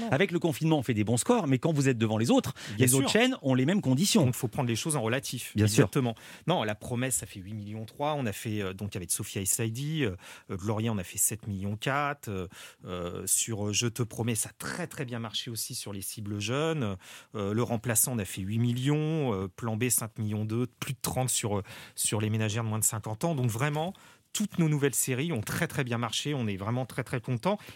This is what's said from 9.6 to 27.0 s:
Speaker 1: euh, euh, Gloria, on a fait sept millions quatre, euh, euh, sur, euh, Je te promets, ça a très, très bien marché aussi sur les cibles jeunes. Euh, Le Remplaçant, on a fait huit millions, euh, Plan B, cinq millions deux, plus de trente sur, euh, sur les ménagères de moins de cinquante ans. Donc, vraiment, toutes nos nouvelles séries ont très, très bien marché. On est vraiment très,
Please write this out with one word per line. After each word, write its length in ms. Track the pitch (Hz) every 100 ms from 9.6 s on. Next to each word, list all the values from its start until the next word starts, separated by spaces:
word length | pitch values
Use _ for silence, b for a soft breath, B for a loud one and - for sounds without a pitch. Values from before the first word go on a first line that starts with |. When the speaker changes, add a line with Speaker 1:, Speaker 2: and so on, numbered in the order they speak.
| 113 113 147 160
Speaker 1:
euh, 100 | 120 90 B B -
euh, 60 | 98
Gloria, 360 | 101 107 117
on 60 | 107
a 40 |
fait 140 | 87 -
sept 300 | - 107 -
millions 280 | 98 101 107
quatre, 520 | 143 139 143 143 -
euh, 180 | 95 85 B B B
euh, 380 | - 90 87 92 95
sur, 420 | - - 107 104
euh, 40 |
Je 160 | 101 123
te 140 | -
promets, 340 | 110 - 113 113
ça 140 | -
a 20 | -
très, 280 | - - 170
très 200 | - 131
bien 120 | 120
marché 320 | 113 - -
aussi 240 | 113 -
sur 180 | 123 -
les 80 | 101
cibles 360 | 95 - 101 104
jeunes. 560 | 101 131 160 160 110 95 B B B
Euh, 200 | 110 101
Le 80 | 107
Remplaçant, 500 | 120 117 127 110 -
on 60 | 120
a 60 | 95
fait 160 | -
huit 160 | 95 113
millions, 720 | 120 123 131 151 156 160 135
euh, 140 | 95 95
Plan 280 | - 113 107
B, 120 | 123
cinq 300 | - 110 -
millions 260 | 107 107
deux, 220 | 110 117 123 _
plus 140 | -
de 60 | 131
trente 300 | - - 127
sur, 280 | - 113 101
euh, 40 | B B B -
sur 240 | - 107
les 100 | 107
ménagères 320 | 110 110 110
de 60 | 113
moins 100 | 107
de 60 |
cinquante 400 | - 110 110 110
ans. 60 | 170 151
Donc, 80 | 123
vraiment, 460 | 110 147 147 170 B B B _
toutes 240 | - 208 -
nos 100 | 160
nouvelles 260 | 147 139
séries 380 | - - 123 165
ont 80 | 131
très, 260 | - - 165
très 160 | 139
bien 140 | 127 117
marché. 380 | 120 - 143
On 120 | 147 110
est 120 | 98
vraiment 260 | 101 123
très, 180 | 127 -